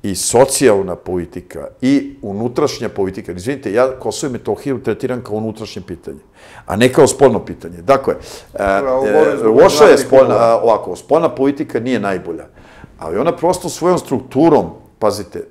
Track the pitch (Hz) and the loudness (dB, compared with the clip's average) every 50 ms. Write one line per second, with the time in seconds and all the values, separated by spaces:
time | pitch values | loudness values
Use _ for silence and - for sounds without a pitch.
0 | - 202 190 185 - - - 117 135 131 - - 143 123 104 98 98 90 87 - | -6 -6 -6 -6 -6 0 4 4 4 4 2 2 4 4 4 2 0 -4 -8 -10
1 | _ - 92 90 85 - - 90 - _ - 76 71 - - _ 127 127 139 139 | _ -6 -6 -6 -6 -8 -12 -16 -16 _ -14 -14 -14 -14 -12 _ 0 0 0 0
2 | - - - - - 101 98 101 117 123 123 - 151 139 - - 120 104 - - | -2 -6 -14 -12 -12 -10 -8 -6 -6 -4 -2 -2 -2 -2 -2 -6 -10 -8 -4 -4
3 | 98 95 92 113 - - 87 90 90 123 143 139 - 98 95 117 127 135 131 - | -4 -4 -6 -10 -14 -12 -14 -10 -8 -8 -8 -6 -6 -4 0 0 0 0 -2 -6
4 | - 113 104 - - 143 120 110 - - 104 - - 143 131 117 - - 214 - | -8 -8 -8 -6 -8 -8 -8 -8 -6 -6 -8 -6 -4 -8 -8 -4 -4 -6 -6 -4
5 | - 127 127 120 - - 104 107 110 110 107 - 110 - - 104 87 - 87 - | -6 -8 -8 -8 -8 -8 -8 -6 -6 -8 -10 -10 -14 -14 -14 -16 -14 -14 -16 -14
6 | _ - 69 73 _ _ _ _ - - - - - - 90 104 120 127 - 170 | _ -18 -18 -18 _ _ _ _ -20 -20 -20 -20 -10 -6 0 2 2 4 6 4
7 | 139 120 - - 143 127 113 95 - - 85 - - 85 87 85 85 101 135 131 | 4 4 4 4 4 4 4 0 -4 -8 -14 -14 -14 -18 -16 -10 0 0 0 2
8 | - - 78 76 - - - - - - - - 101 98 98 98 139 135 127 131 | 2 -4 -6 -6 -10 -18 -20 -20 -20 -16 -8 -4 -2 0 0 0 0 -2 -2 -2
9 | - 208 - 156 156 147 143 131 117 110 110 131 170 190 - 151 220 185 143 - | 0 2 2 4 2 2 0 0 0 2 6 6 6 6 6 6 8 8 6 6
10 | 127 - 135 131 135 - 117 110 117 117 117 107 104 117 110 101 - 95 87 - | 4 4 4 4 6 4 4 2 4 4 2 2 4 2 2 2 -2 -8 -12 -12
11 | - - 139 160 170 156 - - 135 139 139 143 143 - - 120 113 131 127 107 | -2 0 0 0 0 -2 -2 0 -2 -2 0 -2 -8 -4 -4 -4 -2 -2 -4 -2
12 | 104 101 95 90 78 87 80 80 71 _ _ - - - - - - _ _ - | -2 -4 -4 -6 -6 -10 -12 -12 -14 _ _ -20 -20 -20 -20 -20 -20 _ _ -14
13 | - 80 85 104 139 170 170 - 156 170 175 175 - 160 - - 156 180 180 151 | -10 -6 -4 -2 -2 -2 -2 0 0 0 0 -2 -6 -10 -8 -2 0 0 0 0
14 | - - 139 110 - - - 127 160 165 151 120 92 82 80 - - _ _ _ | -2 -4 -6 -6 -6 -4 0 2 4 4 4 4 2 -2 -12 -18 -20 _ _ _
15 | 110 104 92 104 92 - - 87 - - | -2 -2 -2 -2 -10 -12 -12 -14 -14 -14